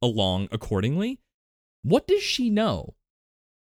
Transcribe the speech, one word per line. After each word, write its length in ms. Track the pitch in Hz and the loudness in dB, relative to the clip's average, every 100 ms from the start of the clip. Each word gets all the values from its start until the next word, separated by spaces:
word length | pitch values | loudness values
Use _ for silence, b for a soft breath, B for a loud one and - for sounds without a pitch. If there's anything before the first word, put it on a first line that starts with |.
along 480 | 123 107 95 92 98 | -2 2 2 0 -2
accordingly? 680 | 113 - 98 107 156 220 269 _ _ _ _ _ _ | -6 -2 0 0 0 -2 -6 _ _ _ _ _ _
What 240 | 120 226 - | 0 0 4
does 160 | 392 | 0
she 260 | - - 240 | 0 -2 0
know? 460 | 208 220 95 - - _ _ _ _ _ _ _ | 2 0 -2 -6 -16 _ _ _ _ _ _ _